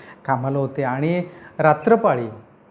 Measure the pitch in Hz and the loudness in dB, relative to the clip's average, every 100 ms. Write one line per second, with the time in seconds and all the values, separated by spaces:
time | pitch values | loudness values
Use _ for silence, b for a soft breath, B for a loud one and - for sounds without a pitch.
0 | B B - 123 135 139 135 139 127 131 | B B -4 -2 -2 -2 -4 -4 -6 -2
1 | 156 175 175 B B B 156 151 220 226 | -2 -2 -6 B B B 2 4 4 4
2 | 214 123 113 110 - _ _ | 2 0 -4 -12 -20 _ _